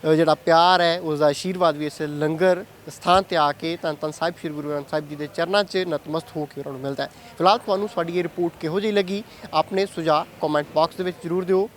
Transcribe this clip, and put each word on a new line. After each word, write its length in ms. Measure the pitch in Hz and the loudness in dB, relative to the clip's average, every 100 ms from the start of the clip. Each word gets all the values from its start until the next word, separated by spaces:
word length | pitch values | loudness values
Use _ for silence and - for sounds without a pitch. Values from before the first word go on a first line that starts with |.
| 160 | 4
ਅ, 80 | |
ਜਿਹੜਾ 200 | 160 160 | 4 4
ਪਿਆਰ 460 | 151 - 165 175 185 | 2 4 6 6 6
ਹੈ, 200 | 170 175 | 4 2
ਉਸਦਾ 260 | 165 151 147 | -2 2 2
ਆਸ਼ੀਰਵਾਦ 500 | 143 185 180 170 147 | 2 -4 2 2 2
ਵੀ 100 | 151 | -6
ਇਸ 160 | - | -6
ਲੰਗਰ 640 | 151 147 151 160 185 180 220 - - | -6 -2 -2 2 2 0 -4 -18 -20
ਸਥਾਨ 320 | - - 185 | -6 2 4
'ਤੇ 160 | 190 170 | 4 0
ਆ 160 | 147 | 0
ਕੇ 260 | 143 165 170 | 0 -6 -4
ਧੰਨ 140 | 165 147 | -6 -4
ਧੰਨ 100 | 156 | -8
ਸਾਹਿਬ 240 | 151 165 | -4 -6
ਸ਼੍ਰੀ 160 | 175 165 | -4 -10
ਗੁਰੂ 180 | 151 147 | -8 -6
ਗ੍ਰੰਥ 200 | 147 143 | -6 -4
ਸਾਹਿਬ 180 | 156 147 | -6 -6
ਜੀ 80 | 147 | -10
ਦੇ 120 | 147 | -10
ਚਰਨਾਂ 300 | - 170 202 | -6 0 0
'ਚ 120 | 196 190 | 0 -4
ਨਤਮਸਤ 500 | 180 196 - 160 - 160 | -2 -4 -4 -6 -6 -8
ਹੋ 80 | |
ਕੇ 160 | 147 - | -8 -10
ਉਹਨਾਂ 120 | 139 | -12
ਨੂੰ 80 | 131 | -8
ਮਿਲਦਾ 220 | 139 139 | -8 -6
ਹੈ। 80 | 143 - - - | -8 -10 -20 2
ਫਿਲਹਾਲ 200 | 175 240 | 4 4
ਤੁਹਾਨੂੰ 300 | 226 196 208 | 0 -2 -2
ਸਾਡੀ 240 | - 170 175 | -4 -4 -4
ਇਹ 40 | |
ਰਿਪੋਰਟ 300 | 170 - 170 - | -4 -4 -4 -4
ਕਿਹੋ 200 | 160 185 | -4 -2
ਜਿਹੀ 120 | 214 | 0
ਲੱਗੀ, 300 | 202 185 196 - - - | 0 0 -4 -8 -18 -4
ਆਪਣੇ 320 | 196 - 190 196 | -2 0 -2 -2
ਸੁਝਾਅ 540 | - 160 151 180 - | -2 0 0 0 -6
ਕੁਮੈਂਟ 260 | 151 151 147 | -2 -2 0
ਬਾਕਸ 220 | 151 165 - | 0 0 -2
ਦੇ 80 | |
ਵਿੱਚ 120 | 185 175 | -8 -6
ਜ਼ਰੂਰ 220 | 170 175 | -6 -4
ਦਿਓ। 240 | 180 190 214 | 0 0 0